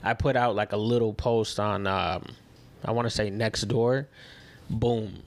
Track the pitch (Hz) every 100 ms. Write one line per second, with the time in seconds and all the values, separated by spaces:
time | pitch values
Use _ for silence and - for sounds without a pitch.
0 | - 117 143 127 120 104 107 101 110 120
1 | 113 104 - 117 107 - 104 101 98 95
2 | 87 90 62 - - - - - - 117
3 | 117 - 107 101 110 - 104 113 117 131
4 | 143 - - - - - - 110 120 117
5 | 107 90